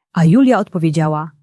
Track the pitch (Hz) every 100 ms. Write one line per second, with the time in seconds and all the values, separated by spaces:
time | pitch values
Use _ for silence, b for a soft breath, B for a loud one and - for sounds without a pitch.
0 | _ - 165 202 262 220 208 185 160 156
1 | 156 151 160 _